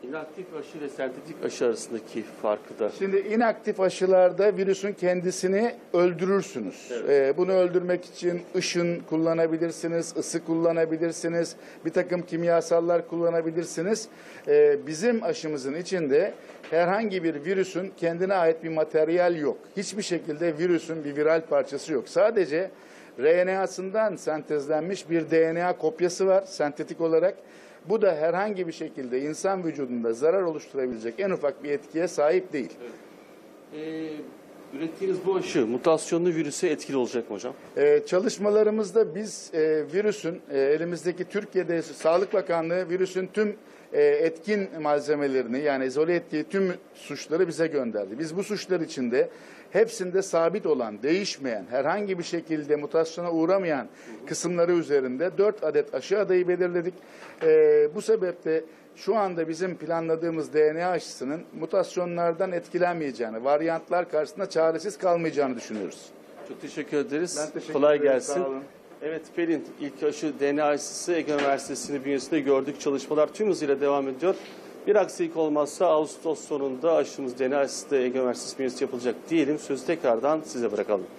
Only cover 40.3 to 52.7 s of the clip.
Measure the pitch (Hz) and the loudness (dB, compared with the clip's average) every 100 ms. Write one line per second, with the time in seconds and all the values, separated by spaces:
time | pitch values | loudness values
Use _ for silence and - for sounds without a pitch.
40.3 | 165 - 143 135 151 170 170 180 180 - | -8 -4 0 2 2 0 -4 -4 -4 -4
41.3 | 196 214 190 165 170 151 143 160 170 196 | -6 -2 -2 0 -2 -2 -2 2 4 2
42.3 | 202 180 170 165 175 180 180 185 185 185 | 0 0 -2 0 -2 -2 -2 -2 -2 -4
43.3 | - 214 202 - - - 147 147 143 165 | -2 -2 -2 -14 -20 -4 4 4 6 2
44.3 | 160 - 214 190 165 151 147 135 147 143 | 0 -2 -2 -2 -4 0 0 2 0 2
45.3 | 131 117 127 147 135 131 127 160 175 170 | 0 0 0 0 0 0 0 2 0 0
46.3 | 156 151 196 190 180 - - - 139 - | -6 -2 0 0 -2 -10 -20 -14 -12 -4
47.3 | 156 180 147 160 147 120 104 98 - 160 | 0 0 2 0 0 -2 -4 -6 -6 -6
48.3 | 165 196 208 - 180 165 - 123 123 165 | -6 -4 -6 -2 -2 -2 -4 0 2 0
49.3 | - - - - 180 220 - 180 180 190 | -2 -20 -20 -2 2 2 0 -2 -2 0
50.3 | 170 165 190 180 143 117 104 127 175 202 | 2 2 0 0 0 0 -4 0 0 0
51.3 | - 135 110 90 120 139 190 208 185 - | -6 -6 -6 -4 -2 0 -2 -2 -6 -4
52.3 | 170 165 156 143 | -6 -4 -6 0